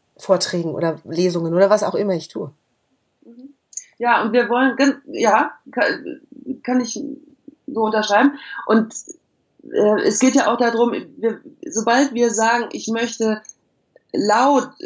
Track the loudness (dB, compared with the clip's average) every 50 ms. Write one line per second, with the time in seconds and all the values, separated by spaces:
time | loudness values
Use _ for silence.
0 | _ _ _ -6 -2 0 0 0 0 -2 -4 -4 -4 -4 -4 -2 -2 -2 -4 -6
1 | -10 -6 -2 0 0 0 0 -2 -2 0 2 4 4 4 4 2 2 0 -2 -2
2 | -2 -2 -2 -4 -6 -8 -10 -10 -10 -12 -14 _ _ _ _ _ _ _ _ _
3 | _ _ _ _ _ -20 -20 -20 -20 -20 _ _ _ _ -18 -18 -18 _ _ -4
4 | 0 2 2 2 2 2 2 2 2 2 2 2 2 2 2 2 2 2 0 -2
5 | -6 -10 -4 0 2 4 4 4 2 0 -6 -12 _ -8 -4 -2 0 0 -2 -4
6 | -8 -12 -14 -14 -16 _ -20 -14 -12 -12 -12 -8 -4 -2 -2 -2 -2 -4 -8 -10
7 | -10 -12 -12 -14 -18 _ _ _ _ -20 -20 _ _ -8 -4 -2 0 0 0 0
8 | 0 2 4 4 4 4 2 -2 -10 -16 -14 -6 -2 2 2 2 2 0 -6 -14
9 | -16 -18 -20 _ _ _ _ _ _ _ _ _ -14 -4 0 2 2 4 2 2
10 | 2 0 2 2 4 4 4 4 2 2 2 2 0 0 2 2 0 0 0 -4
11 | -8 -10 -8 -4 -4 -4 -4 -6 -10 -20 -20 _ -14 -8 -8 -4 -2 2 2 2
12 | 2 2 0 0 0 0 0 0 0 0 0 0 -2 -6 -8 -8 -6 -4 -4 -2
13 | -4 -4 -4 -2 -2 -2 -2 -4 -8 -14 -20 _ _ _ _ _ _ _ _ _
14 | _ _ -4 -2 0 2 2 4 4 4 4 2 0 -2 -6 -14 -12